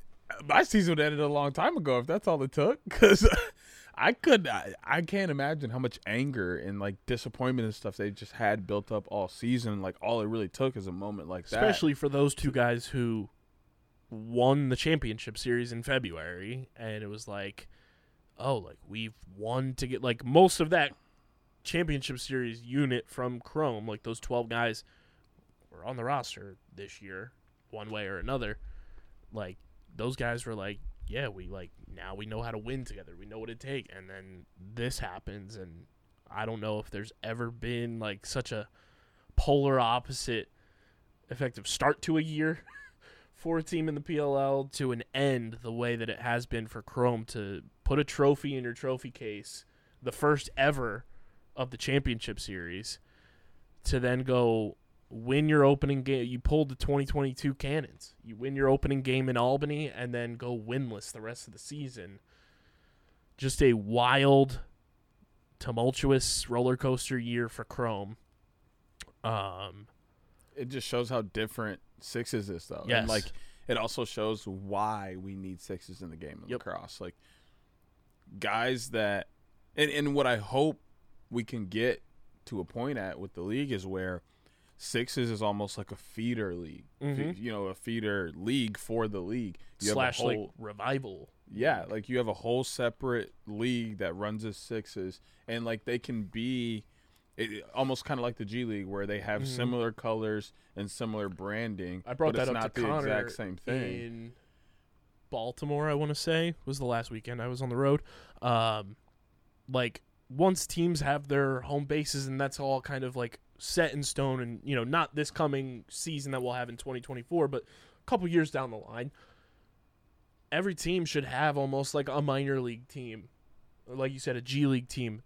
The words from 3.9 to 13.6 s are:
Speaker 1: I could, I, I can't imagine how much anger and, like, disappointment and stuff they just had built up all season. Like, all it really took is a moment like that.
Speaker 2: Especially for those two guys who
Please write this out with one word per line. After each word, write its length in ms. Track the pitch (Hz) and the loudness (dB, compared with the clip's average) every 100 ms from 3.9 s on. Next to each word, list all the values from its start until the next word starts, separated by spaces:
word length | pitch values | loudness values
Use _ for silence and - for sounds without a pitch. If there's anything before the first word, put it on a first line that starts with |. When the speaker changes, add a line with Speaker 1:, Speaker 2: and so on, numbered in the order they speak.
| - | 2
Speaker 1:
I 160 | 156 | 4
could, 340 | 247 349 233 147 | 4 8 8 6
I, 280 | 101 98 - | -2 -4 -6
I 160 | - 147 | 0 2
can't 280 | 165 196 185 | 2 0 0
imagine 400 | 143 139 156 127 | 0 0 -2 -2
how 80 | 127 | -2
much 200 | 127 - 95 | -2 -4 -4
anger 480 | 113 139 127 90 82 | 0 0 0 0 -2
and, 220 | 85 101 | -4 -4
like, 180 | 101 98 - | -4 -6 -4
disappointment 580 | 120 120 - 127 127 | -4 -4 -4 0 0
and 100 | 110 | 0
stuff 220 | 104 107 - | -4 -6 -4
they 140 | 104 | -4
just 220 | 101 104 | -4 -12
had 340 | - 107 107 92 | 0 2 2 0
built 260 | 101 - | -2 0
up 140 | 107 - | -4 -2
all 200 | 101 92 | -4 -4
season. 520 | - 120 123 117 101 | -2 0 0 0 -4
Like, 160 | 95 - | -4 -4
all 180 | 107 117 | 0 0
it 60 | 107 | 0
really 220 | 113 95 | -2 -4
took 280 | - 135 117 | -2 -2 -2
is 100 | 95 | -6
a 60 | |
moment 360 | 90 101 101 78 | -6 -6 -6 -8
like 180 | 92 - | -8 -4
that. 140 | 110 | 2
Speaker 2:
Especially 300 | 214 - 160 | 4 4 2
for 160 | 139 143 | 2 2
those 240 | 139 143 | 4 4
two 180 | - 143 | 2 0
guys 340 | 127 120 120 - | 4 4 2 -2
who 440 | 135 117 110 98 _ _ _ | -2 0 0 -4 _ _ _